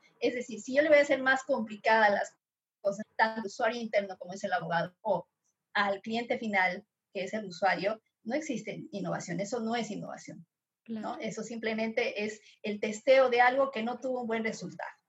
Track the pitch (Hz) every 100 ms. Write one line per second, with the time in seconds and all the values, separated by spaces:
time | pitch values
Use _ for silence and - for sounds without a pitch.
0 | _ _ - 240 226 214 - 269 311 294
1 | 294 262 262 269 - 247 220 214 226 220
2 | 208 202 - - _ _ _ _ 196 202
3 | - - 220 226 196 - 226 240 220 208
4 | 196 185 180 196 196 180 165 170 175 -
5 | 220 180 - _ _ _ _ 208 202 196
6 | 226 226 240 233 226 196 185 185 - _
7 | _ 196 190 220 190 170 190 175 190 220
8 | _ _ 220 294 311 214 202 170 - 196
9 | 175 196 - 170 202 240 226 240 220 180
10 | 165 - - - - _ _ _ - 220
11 | 220 - 220 220 214 233 220 220 226 247
12 | 220 202 214 - - _ 214 208 220 208
13 | 277 262 254 240 247 269 269 220 226 240
14 | 262 247 226 226 220 175 160 - - -